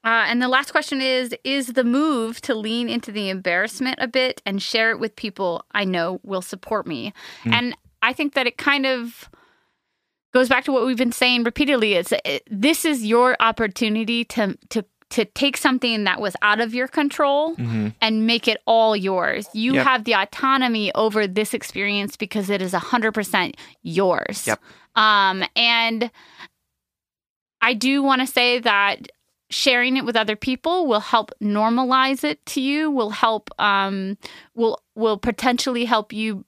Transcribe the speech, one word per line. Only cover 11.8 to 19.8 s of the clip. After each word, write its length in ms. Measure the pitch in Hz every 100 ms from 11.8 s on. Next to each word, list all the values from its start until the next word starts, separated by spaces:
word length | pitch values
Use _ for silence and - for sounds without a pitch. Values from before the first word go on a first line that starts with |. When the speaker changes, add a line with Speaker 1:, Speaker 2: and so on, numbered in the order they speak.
| 214
Speaker 1:
It's, 180 | 190 180 -
it, 200 | - 139 _
this 360 | 202 262 320
is 200 | 330 277
your 320 | 214 233 247 247
opportunity 840 | 226 226 220 - 220 214 226 233 233
to, 300 | - 202 - _
to, 160 | 233 196 _ _
to 140 | -
take 320 | 208 - 277 269
something 480 | 294 254 247 220
that 160 | 196 180
was 140 | 208 -
out 180 | 208 214
of 140 | 233
your 140 | 240 262
control 680 | - 285 - 285 285 311 330
Speaker 2:
Mm-hmm. 320 | 120 113 107 -
Speaker 1:
and 260 | 220 220 220
make 200 | 233 -
it 120 | 214 -
all 280 | 226 220 208
yours. 500 | 190 185 110 - 208
You 200 | 214 226
Speaker 2:
Yep. 120 | 269